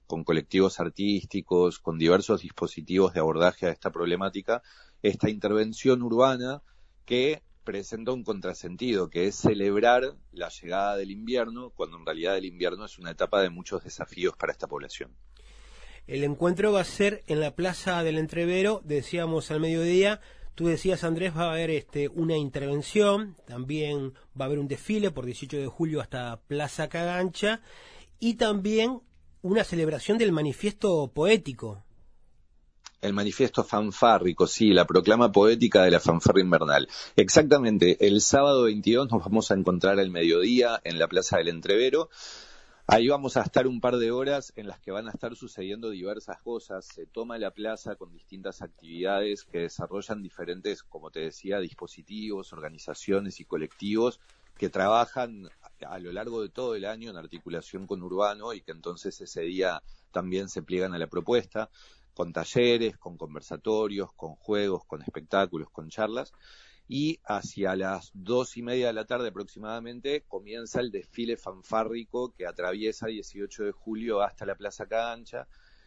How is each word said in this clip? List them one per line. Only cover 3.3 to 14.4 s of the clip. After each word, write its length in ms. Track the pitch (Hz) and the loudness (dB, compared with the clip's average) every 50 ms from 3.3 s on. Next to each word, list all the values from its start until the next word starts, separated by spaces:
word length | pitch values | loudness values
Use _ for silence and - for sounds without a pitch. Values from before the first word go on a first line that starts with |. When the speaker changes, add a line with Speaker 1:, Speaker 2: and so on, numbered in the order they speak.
| 80 80 87 92 - - 95 | 2 4 4 4 4 2 -4
Speaker 1:
a 60 | 85 | -4
esta 180 | 80 _ - 92 | -4 _ -6 -6
problemática, 680 | - 85 85 85 87 90 98 98 - 98 - - 113 120 _ - - - - _ _ - | -4 -2 -2 -2 -2 -2 -2 -4 -6 -6 -2 -2 -4 -4 _ -12 -20 -20 -20 _ _ 0
esta 260 | - 104 98 - - | 0 0 0 2 0
intervención 760 | 107 107 101 - 101 104 107 110 110 110 - - 131 127 123 120 | -2 -2 0 0 0 2 2 2 0 -2 0 2 4 4 4 2
urbana 580 | 117 113 120 127 135 131 123 123 127 139 147 - - _ - - _ _ _ - | 0 4 4 4 4 4 0 -4 -8 -8 -10 -12 -20 _ -20 -20 _ _ _ -6
que 380 | - 123 123 127 151 156 - _ _ - _ - | -2 0 2 2 0 0 -4 _ _ -20 _ -12
presenta 460 | 113 98 101 98 - 113 110 113 123 | -8 -8 -8 -8 -8 -12 -8 -6 -6
un 140 | 131 127 101 | -6 -6 -4
contrasentido, 840 | 107 104 95 90 90 85 - - 87 90 - 123 123 110 95 87 80 | -6 -6 -6 -6 -8 -8 -8 -12 -12 -8 -6 -2 -2 0 0 -2 -2
que 160 | - 87 90 | -2 -2 -2
es 100 | 101 - | -2 -2
celebrar 800 | - - 113 107 101 98 101 101 104 113 120 123 127 127 139 143 - - - - | 2 2 2 2 2 0 0 2 4 6 6 6 4 2 -2 -8 -12 -20 -20 -12
la 160 | 87 87 82 | -12 -12 -12
llegada 480 | - - 90 85 90 98 98 101 104 | -12 -14 -10 -6 -4 -2 -2 -2 -2
del 140 | 98 98 98 | -4 -6 -8
invierno, 580 | 98 104 110 113 127 123 113 113 117 123 127 120 | -10 -10 -6 -2 -2 -2 -2 -2 -6 -14 -14 -14
cuando 260 | - - 80 82 85 | -10 -10 -10 -10 -10
en 100 | 85 82 | -12 -8
realidad 320 | 82 80 80 82 92 98 | -8 -6 -2 -2 -2 -2
el 60 | 95 95 | -2 -4
invierno 400 | 90 85 87 90 87 90 98 107 | -8 -8 -4 -4 -4 -4 -6 -12
es 160 | - - - | -16 -16 -14
una 120 | 87 85 | -14 -12
etapa 300 | 82 - 92 - 104 98 | -4 -4 -2 2 2 2
de 80 | 95 90 | 2 2
muchos 360 | 85 90 90 - 101 87 - | 0 -8 -12 -8 -8 -8 -8
desafíos 500 | - - - 87 - - 90 87 87 - | -10 -12 -12 -12 -10 -6 -2 -2 -2 -2
para 160 | - | -2